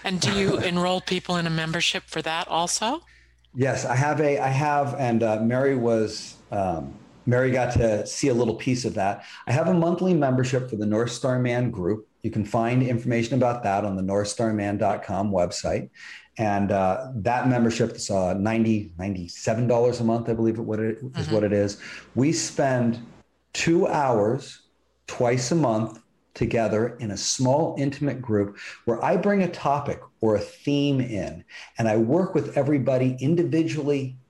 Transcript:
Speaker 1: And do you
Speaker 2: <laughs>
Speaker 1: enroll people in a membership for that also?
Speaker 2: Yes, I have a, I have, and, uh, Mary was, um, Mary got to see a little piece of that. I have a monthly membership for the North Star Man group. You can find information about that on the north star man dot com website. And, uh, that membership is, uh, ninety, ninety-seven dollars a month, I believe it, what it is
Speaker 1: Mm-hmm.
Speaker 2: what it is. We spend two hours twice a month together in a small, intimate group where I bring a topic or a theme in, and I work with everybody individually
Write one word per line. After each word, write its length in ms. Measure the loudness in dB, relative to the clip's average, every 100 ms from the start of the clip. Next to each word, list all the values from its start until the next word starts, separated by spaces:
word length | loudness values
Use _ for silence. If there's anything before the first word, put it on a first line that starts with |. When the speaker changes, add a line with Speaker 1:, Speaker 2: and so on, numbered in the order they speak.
Speaker 1:
And 160 | -4 -2
do 100 | 0 0
you 200 | 0 0
Speaker 2:
<laughs> 140 | 0
Speaker 1:
enroll 280 | 0 0 -2
people 380 | -2 -4 -2 -2
in 80 | 0
a 40 |
membership 520 | -2 -2 -2 -2 -4 -6
for 140 | -6
that 280 | -4 -4 -2
also? 520 | -2 0 0 -2 -2 -8 _ _ _ _ -2
Speaker 2:
Yes, 280 | 0 0
I 100 | 0
have 260 | 0 2 2
a, 200 | 2 2
I 80 | 0
have, 480 | 0 2 2 0 -2
and, 240 | 0 2
uh, 160 | 2 2
Mary 380 | 2 2 2 2
was, 640 | 2 2 0 -4 -14 -18 -8
um, 420 | -2 -2 -2 -6 -14 -20 -6
Mary 280 | 0 2 2
got 200 | 2 0
to 300 | 2 2 2
see 220 | -2 -2 0
a 80 |
little 220 | 2 0 0
piece 280 | -2 -2
of 100 | -2
that. 300 | -2 -2 -2 -12 -14 -2
I 60 |
have 160 | 0 2
a 60 |
monthly 380 | 2 2 2 2
membership 560 | 2 4 2 2 0 -2
for 60 |
the 100 | -2 0
North 260 | 0 0
Star 260 | -2 0 0
Man 320 | 0 0 -2
group. 380 | -2 -2 -2 -6 _
You 80 | -4
can 120 | -4
find 380 | -2 0 2 2
information 520 | 2 0 0 -2 0
about 280 | 2 0 0
that 220 | 0 0
on 100 | 0
the 80 | -2
north 240 | 0 0 -2
star 260 | -2 -2
man 240 | 0 -2 0
dot 280 | 0 -2
com 260 | -4 -4 0
website. 580 | 0 0 -2 -4 -4 -6 -16 -18 -18 -18 -2
And, 360 | 0 0 2
uh, 400 | 2 2 0 -4
that 320 | -4 0 0 2
membership 480 | 2 2 2 -2
is, 160 | -2 -2
uh, 240 | 0 0
ninety, 560 | 0 0 2 2 0 -2 -8
ninety-seven 680 | -6 -6 -8 -8 -4 0 2
dollars 320 | 4 2 2
a 40 |
month, 240 | 0 0 0
I 40 |
believe 260 | 0 0 0
it, 40 |
what 180 | -4 -2
it 180 | -2 -4
is 40 |
Speaker 1:
Mm-hmm. 280 | -8 -6 0
Speaker 2:
what 120 | 0
it 80 | 2
is. 280 | 2 2 -2 -16 -18 -6 0
We 160 | 2
spend 680 | 0 -4 0 0 2 0 -2 -10 -20 _ _ _
two 340 | -2 2 4 4
hours 760 | 2 2 2 2 0 -6 -20 _ _ _ _ -16
twice 460 | 0 2 2 2
a 20 |
month 460 | 2 2 2 -2 -8 _ _ _
together 600 | -4 0 2 2 2 0 -4
in 140 | -8
a 40 | -4
small, 600 | -4 0 2 2 0 0
intimate 420 | -4 -2 -4 -4
group 380 | -2 0 0 -6 -18 -6 -2
where 160 | 0
I 120 | 0 2
bring 280 | 2 2
a 40 | 0
topic 520 | -2 0 0 -2 -8 -12 _
or 140 | 2
a 60 | 2
theme 600 | -2 -8 -2 0 2 0
in, 440 | 0 -4 -6 -10 -16 -20 -16 -2
and 80 | 2
I 100 | 2
work 380 | 2 2 2
with 220 | 0 0 -2
everybody 600 | 2 2 2 2 0 0
individually 960 | 0 2 2 0 0 -2 -2 -2 -4 -12